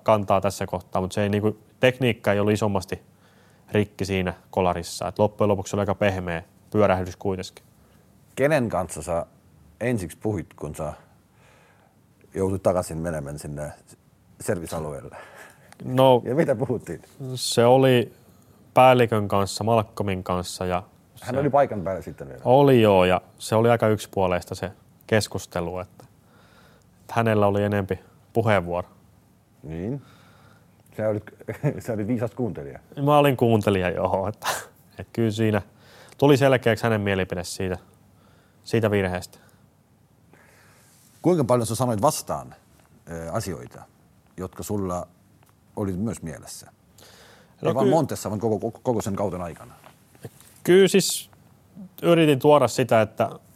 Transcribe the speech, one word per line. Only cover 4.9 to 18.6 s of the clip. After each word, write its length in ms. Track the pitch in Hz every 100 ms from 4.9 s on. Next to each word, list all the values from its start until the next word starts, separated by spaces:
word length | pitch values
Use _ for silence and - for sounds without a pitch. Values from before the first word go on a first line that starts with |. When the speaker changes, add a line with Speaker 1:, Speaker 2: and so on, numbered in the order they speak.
| - 90
Speaker 1:
Et 100 | -
loppujen 300 | 107 - 104
lopuksi 280 | 98 - 104
oli 40 |
aika 140 | 101
pehmeä 480 | 95 104 95 90 82 - _ -
pyörähdys 460 | 107 101 92 90 -
kuitenkin. 480 | 101 92 - - _ _ _ _ _ _ _ -
Speaker 2:
Kenen 320 | 139 156 113
kanssa 340 | 90 87 78
sä 240 | 80 85 73 _ _ _ _ -
ensiksi 380 | 120 117 76 -
puhuit, 320 | 110 95 -
kun 200 | - 76
sä 180 | 73 73 - _ _ _ _ _ _ _ _ _ _ _ _ _
joutuit 280 | 95 95 95
takaisin 360 | 104 90 90 80
menemään 400 | 85 78 71 73
sinne 340 | 76 73 73 - _ - _ _ _ -
servisalueelle? 760 | - 92 80 85 76 67 64 - - - - _ _ -
Speaker 1:
No 380 | 127 127 131 123
Speaker 2:
Ja 100 | -
mitä 200 | 139 147 113
puhuttiin? 460 | 131 113 - 82 - - 131
Speaker 1:
se 300 | 127 - -
oli 480 | 117 135 135 123 - - _ _ _ _